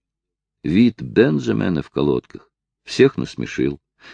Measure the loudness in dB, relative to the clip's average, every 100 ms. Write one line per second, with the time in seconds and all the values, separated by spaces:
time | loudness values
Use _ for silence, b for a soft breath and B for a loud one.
0 | _ _ _ _ _ _ -2 2 2 0
1 | -2 2 2 0 -2 -2 -2 -4 -4 -2
2 | 0 -2 -4 -16 -20 _ _ _ -6 2
3 | 2 2 -8 -10 -10 -4 -4 -4 _ _
4 | b